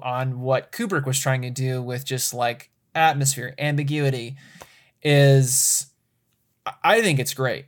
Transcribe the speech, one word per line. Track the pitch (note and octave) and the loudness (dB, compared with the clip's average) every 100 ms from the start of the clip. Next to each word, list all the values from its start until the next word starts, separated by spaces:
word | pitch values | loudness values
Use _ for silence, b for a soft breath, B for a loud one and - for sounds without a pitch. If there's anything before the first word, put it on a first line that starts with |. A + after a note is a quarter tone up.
on | B2+ B2+ C3 B2 | -4 -4 -4 -4
what | B2+ B2+ - | 0 -2 -2
Kubrick | - A3+ F3 C3+ | -8 -4 -2 -2
was | C3 | -2
trying | C#3 C3 | 0 -2
to | B2 | -4
do | B2 C3 B2+ | -4 -4 -4
with | B2 B2 C3 | -6 -8 -6
just, | C3 - | -6 -4
like, | A#2+ A#2+ A#2+ - _ _ D#3+ | -2 -2 -4 -12 _ _ 0
atmosphere, | D#3+ C#3+ C#3 - B2 - | 2 2 -2 -2 -8 -6
ambiguity, | D3 D3 C#3+ D3+ C#3 B2+ A#2 C#3 B B B B B _ | -4 -2 -2 0 0 -2 -6 -14 B B B B B _
is, | D3+ C#3+ C#3 C3+ B2+ - - - - _ _ _ _ _ _ _ - | 2 6 8 6 4 2 0 0 -4 _ _ _ _ _ _ _ -14
I, | - | -2
I | E3+ A3 | 2 4
think | G#3+ C#3+ | 4 0
it's | - - | -2 -4
great. | C3 G2+ | -4 -4